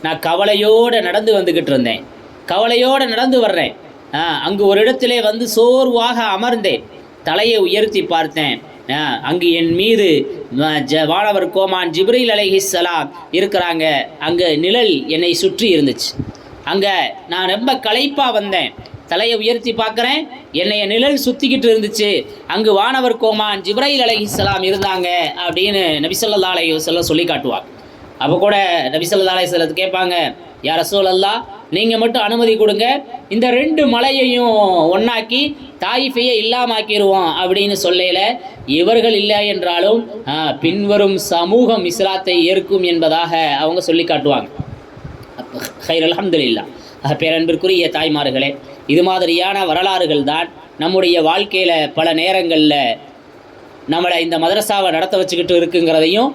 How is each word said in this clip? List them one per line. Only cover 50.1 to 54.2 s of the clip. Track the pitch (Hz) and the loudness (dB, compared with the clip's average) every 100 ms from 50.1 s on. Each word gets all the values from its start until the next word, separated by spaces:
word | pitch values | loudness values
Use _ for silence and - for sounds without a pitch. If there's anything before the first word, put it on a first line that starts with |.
| 147 | 0
தான் | 139 156 170 - - - | 0 -2 -4 -10 -20 -4
நம்முடைய | 160 190 185 170 | 0 2 2 4
வாழ்க்கையில | 156 180 202 190 180 165 147 | 2 2 0 0 2 2 0
பல | - 165 | -2 0
நேரங்கள்ல | 160 175 190 170 160 151 143 123 107 - - - - - - - - - | 0 0 0 0 2 2 2 0 -4 -10 -20 -20 -20 -20 -20 -20 -20 -6
நம்மளை | 165 175 | -2 0
இந்த | 170 | 0